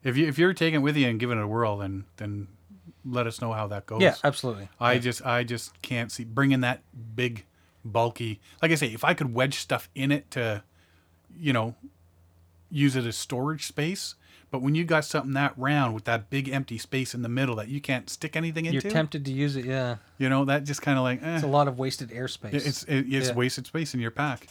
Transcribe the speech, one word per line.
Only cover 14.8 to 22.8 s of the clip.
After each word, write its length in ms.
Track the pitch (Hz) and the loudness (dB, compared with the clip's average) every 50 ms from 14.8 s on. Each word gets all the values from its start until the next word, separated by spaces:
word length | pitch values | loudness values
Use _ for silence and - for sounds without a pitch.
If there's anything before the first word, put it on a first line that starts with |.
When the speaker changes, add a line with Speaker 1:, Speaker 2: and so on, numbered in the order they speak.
| 175 | 2
Speaker 1:
got 200 | 160 165 151 147 | 4 4 2 2
something 280 | - - 156 127 135 135 | 2 -2 -4 -2 0 0
that 200 | 135 143 139 - | 2 2 0 0
round 380 | 131 123 135 147 147 139 120 110 | 0 0 2 2 4 4 2 0
with 100 | 110 107 | -2 0
that 240 | - 117 117 101 - | 0 0 0 0 -2
big 200 | - 139 135 135 | -4 -4 -2 -2
empty 280 | 131 139 135 - 117 | -2 -2 -4 -4 -6
space 380 | 110 - - - 135 131 120 - | -10 -8 -4 -2 -2 -2 -2 -4
in 80 | 123 120 | -6 -4
the 60 | 113 | -2
middle 280 | 120 127 135 131 120 | 0 0 0 0 0
that 120 | 107 104 110 | -2 -4 -6
you 120 | 135 143 | -6 -6
can't 300 | 143 - 135 123 113 - | -2 -2 -2 -2 -2 -6
stick 260 | - - - 156 - | -12 -8 -8 -6 -4
anything 280 | 160 165 165 156 165 160 | -2 -4 -2 -2 -2 -2
Speaker 2:
You're 80 | 165 160 | 0 -2
Speaker 1:
into, 160 | 135 131 202 | -2 -2 0
Speaker 2:
tempted 340 | 214 160 160 151 - 156 139 | 0 0 0 0 -2 -6 -6
to 60 | 139 131 | -4 -2
use 240 | 135 143 147 139 | 0 0 0 0
it, 80 | 135 123 | -2 -4
yeah. 320 | 127 131 135 127 123 120 104 - _ _ _ | -2 -2 -2 -2 -2 -4 -6 -10 _ _ _
Speaker 1:
you 100 | 135 131 | 2 2
know, 160 | 131 135 139 | 4 4 4
that 200 | 135 139 147 143 | 4 2 0 0
just 180 | 143 143 - - | -2 -6 -2 2
kinda 180 | 151 139 135 | 2 4 4
like, 220 | 127 127 123 127 - | 4 2 0 -2 -2
eh. 140 | 160 170 | -4 -2
Speaker 2:
It's 80 | 165 151 | 0 0
a 40 | 147 | 4
lot 200 | 139 143 147 143 | 4 4 4 4
of 100 | 127 123 | 2 -2
wasted 320 | 131 131 127 - 131 113 | -2 -4 -4 -4 -8 -10
airspace. 440 | 110 120 127 123 - - - 107 101 | -8 -8 -6 -6 -8 -8 -8 -4 -4
Speaker 1:
It, 120 | 143 135 | -2 0
it's, 160 | 147 131 - | 0 -2 -4